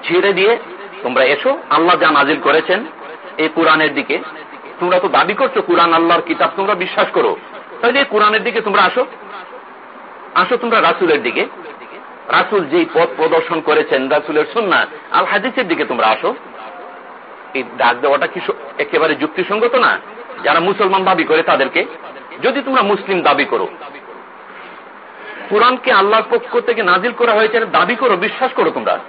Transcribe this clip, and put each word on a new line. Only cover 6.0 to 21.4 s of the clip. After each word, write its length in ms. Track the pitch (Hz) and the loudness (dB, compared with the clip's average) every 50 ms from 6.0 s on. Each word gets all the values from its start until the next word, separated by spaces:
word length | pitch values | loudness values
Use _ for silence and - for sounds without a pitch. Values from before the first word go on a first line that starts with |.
| 165 170 175 165 | 4 4 2 2
কিতাব, 280 | 165 - 160 - 180 160 - | 2 -2 -2 0 0 -2 0
তোমরা 200 | - 196 190 208 | -2 -2 -2 0
বিশ্বাস 320 | 180 180 - - - 196 - - | -2 -2 -4 0 -2 -2 0 2
করো, 240 | 185 151 110 87 - - - - - - - - - | 0 2 2 0 -2 -8 -16 -18 -18 -18 -16 -12 -2
তাহলে 180 | - 240 247 277 | 0 0 2 2
এই 60 | 277 | 0
কোরআনের 380 | - 208 214 214 208 208 214 190 | 0 2 4 4 4 4 2 -2
দিকে 180 | 233 233 226 | 0 -4 -2
তোমরা 200 | - 214 196 202 | -2 0 2 4
আসো, 240 | 196 - - 247 262 - - - - 196 185 190 185 - - - - - - - - - - - - - - - - - - | 2 4 2 0 -2 -2 -4 -18 -18 -16 -16 -16 -16 -16 -18 -18 -18 -18 -20 -20 -20 -20 -20 -20 -20 -20 -20 -20 -20 -4 0
আসো 220 | 160 185 180 247 233 | 0 2 2 2 0
তোমরা 240 | 240 233 226 220 | 0 2 2 4
রাসূলের 420 | 156 165 165 - 190 165 156 214 113 | 4 4 2 2 2 2 2 2 2
দিকে, 220 | 123 110 135 196 269 - - - - - - - - - - - - - - - - | -2 -2 -2 -4 -4 -6 -14 -16 -16 -16 -16 -18 -18 -18 -18 -18 -18 -20 -18 -6 0
রাসূল 380 | 131 165 180 - 220 202 175 | 2 2 2 2 0 -2 0
যেই 200 | 135 139 175 165 160 - | 2 2 0 0 2 2
পথ 140 | 156 170 165 - - | 0 0 0 0 -2
প্রদর্শন 440 | 156 160 156 165 165 - 175 160 | 0 2 2 2 0 0 -4 -4
করেছেন, 480 | 156 - 151 156 151 151 156 135 131 135 | 0 2 2 2 2 2 0 0 0 0
রাসূলের 360 | 147 151 147 - 156 151 147 147 - | 0 0 0 0 0 0 0 0 -2
সুন্নাহ 320 | 226 226 196 160 127 107 - - - - - | -4 0 2 2 2 2 0 -4 -16 -16 -4
আল 140 | - - 185 | -2 -2 0
হাদিসের 420 | 175 196 202 196 262 - - 226 180 | 0 -2 -2 -2 -2 -2 -2 -2 -2
দিকে 180 | 165 143 151 | 0 -2 -2
তোমরা 220 | - 131 120 110 110 | -4 0 0 2 2
আসো।" 280 | 110 107 - 180 247 - - - - - - - - - - - - - - - - - - - - - - - - | 2 2 0 -4 -4 -4 -10 -18 -18 -16 -16 -16 -16 -16 -16 -16 -18 -18 -18 -20 -20 -20 -20 -20 -20 -20 -20 -8 -8
এই 100 | 135 127 110 - - | -8 -6 -6 -4 0
ডাক 200 | 131 120 123 123 | 2 2 2 2
দেওয়াটা 300 | 131 143 139 143 156 170 | 2 2 2 2 2 -2
কি 120 | - 185 - - | -4 -6 -6 -6
স-, 320 | - - - - - - | -6 -6 -8 -16 -6 -6
একেবারে 360 | 135 - - 156 151 160 151 | -4 -2 0 0 2 2 0
যুক্তিসঙ্গত 600 | - 139 156 - 180 175 175 196 214 226 240 247 | 0 -2 -4 -2 -4 -2 -2 0 0 0 2 2
না? 240 | 254 233 151 101 87 - - - - - - - - - | 4 4 4 2 0 -4 -10 -18 -18 -16 -16 -14 -4 0
যারা 160 | 135 147 165 | 2 2 2
মুসলমান 440 | 170 185 196 190 214 190 190 190 190 | 2 2 0 2 2 2 2 2 2
দাবি 200 | 190 190 170 160 | 2 2 2 2
করে 200 | - 156 156 | 2 2 2